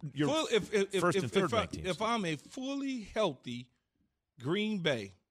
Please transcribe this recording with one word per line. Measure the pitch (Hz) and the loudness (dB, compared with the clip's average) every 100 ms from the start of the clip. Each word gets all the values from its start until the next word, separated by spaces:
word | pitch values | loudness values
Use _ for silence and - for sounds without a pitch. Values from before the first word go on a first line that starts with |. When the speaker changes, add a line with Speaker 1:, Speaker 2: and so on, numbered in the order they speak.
| 147 | -6
Speaker 1:
your | 135 151 | 0 2
Speaker 2:
Full, | 311 302 | 2 2
if, | 220 160 | 2 2
if, | 208 196 | 0 2
if, | 190 | 2
Speaker 1:
first | 175 196 | 2 2
Speaker 2:
if, | |
Speaker 1:
and | 131 | 2
third | 196 | 2
Speaker 2:
if | 180 | 2
I, | 208 | 2
Speaker 1:
ranked | 190 | -2
teams. | - 170 | -4 -4
Speaker 2:
if | 165 | -2
I'm | 220 233 | 0 0
a | 175 151 | 0 -4
fully | - - 262 277 277 254 196 | -6 -8 -6 -4 -4 -6 -4
healthy | 226 202 131 - 120 127 _ _ _ _ _ _ - | 0 0 0 -8 -10 -10 _ _ _ _ _ _ -8
Green | 123 196 214 208 | -2 0 0 0
Bay, | 165 120 98 - _ | 0 0 -4 -14 _